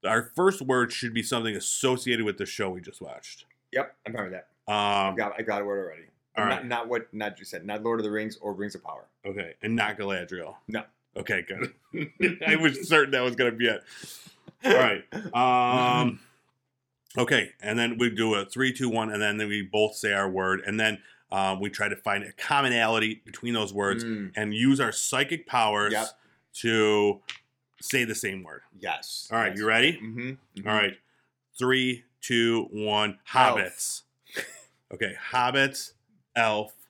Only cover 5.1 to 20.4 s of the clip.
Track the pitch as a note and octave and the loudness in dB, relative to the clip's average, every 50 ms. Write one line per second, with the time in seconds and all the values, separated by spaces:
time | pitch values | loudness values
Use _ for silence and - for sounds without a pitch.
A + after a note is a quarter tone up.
5.1 | F#2+ A2 G#2+ G2+ G2+ G#2+ A2+ A2 G#2 G2+ G2+ G2+ G2+ G2 F#2+ E2+ D#2+ E2 E2 _ | 0 -2 -4 -4 -4 -6 -4 -2 -2 -2 -2 -2 -4 -4 -6 -8 -12 -16 -20 _
6.1 | _ _ _ _ _ A2 G#2 G2+ G2 B2+ C3 A#2+ B2 A#2 A#2 A#2 A#2+ A#2 A2+ _ | _ _ _ _ _ 0 0 2 0 0 -2 -4 -4 -4 -2 -2 -2 -4 -4 _
7.1 | - G#2+ G#2+ G#2 G2 - F#2+ - - F2 E2 G2+ G#2 G#2+ G#2+ A#2 A#2 A2+ G#2+ G#2+ | -8 -6 -6 -6 -6 -10 -16 -14 -12 -12 -8 -8 -8 -4 -2 -2 0 0 0 -2
8.1 | G#2 G#2+ G#2+ G#2+ G#2+ - - G#2 G2 F2+ G#2 G#2 - F2+ _ D#2+ D#2 C2 - _ | -2 -2 -4 -4 -8 -8 -8 -8 -6 -6 -8 -8 -8 -12 _ -14 -14 -14 -16 _
9.1 | _ _ _ G2 - G2+ F2+ E2+ D#2 _ - A2 A2+ A#2 G#2 G#2 G#2+ G2+ G2+ G2 | _ _ _ -10 -8 -8 -10 -10 -12 _ -4 -2 0 0 0 0 -2 -4 -4 -4
10.1 | G2 F2+ F2 F2 F#2 F2+ E2 D#2 - - _ - G#2+ G#2+ - - _ _ _ _ | -4 -4 -6 -8 -10 -12 -12 -12 -14 -18 _ -8 -8 -8 -8 -10 _ _ _ _
11.1 | _ G#2 F#2+ A2 G#2+ F#2 E2+ - F#2+ F2+ - - - _ _ _ - E3+ D#3 D3+ | _ -10 -4 -2 -2 -2 -2 -4 -6 -6 -6 -8 -8 _ _ _ -8 -8 -8 -8
12.1 | _ _ F#3 E3+ - - E3 D#3+ D#3 D#3+ E3 D3+ C3+ - G2 - D#3+ D#3 C#3+ C#3 | _ _ 0 0 0 -2 2 2 4 6 6 4 2 2 0 4 6 6 6 6
13.1 | C3+ B2+ B2 B2+ A#2+ A#2 B2+ A#2+ A2+ A2 A#2+ A#2 G#2+ - - - - - - - | 4 2 2 0 2 2 2 2 2 2 2 2 2 0 -6 -14 -20 -18 -16 -16
14.1 | - - - - - _ _ - _ _ - C4 G3+ - B2+ A2+ G2+ - - _ | -18 -18 -20 -20 -20 _ _ -20 _ _ 4 6 6 8 8 6 2 0 -6 _
15.1 | - G#3+ G#3+ F3+ - A#2+ B2+ B2+ B2 B2 B2 B2 B2+ B2+ B2 B2 B2 B2 B2 B2 | -12 -10 -10 -2 2 4 6 6 6 6 6 4 4 4 4 4 4 4 2 2
16.1 | A#2 - _ _ _ _ _ _ _ _ _ _ _ _ _ _ _ _ _ _ | 0 -4 _ _ _ _ _ _ _ _ _ _ _ _ _ _ _ _ _ _
17.1 | - B2+ A#2+ A2+ D3 A#2+ G2+ - - _ - G#2 G#2+ A#2 A#2+ A#2 A#2+ A2+ B2 A#2+ | -2 0 2 4 4 2 2 0 -8 _ -6 -4 0 0 0 0 2 2 0 0
18.1 | G#2+ G2+ A2+ A2+ A2 G2+ G2 - - A#2+ C3 C3 B2 C3 C3+ B2 A2 A2+ A2 A2 | 2 2 2 2 2 0 -2 -4 -2 -2 -2 -2 0 -2 -2 -2 0 -2 -2 -2
19.1 | G#2+ G#2 G#2+ G#2 G#2 G#2+ A2 G#2 G#2 G#2 G2 F#2+ G2+ G#2+ G#2+ G#2+ - - - G#2+ | -2 0 0 0 0 0 -2 -2 -2 -4 -4 -2 2 2 2 2 2 -2 -2 0
20.1 | G2+ G2 G2 F#2+ F#2 F#2+ | 2 2 0 0 0 0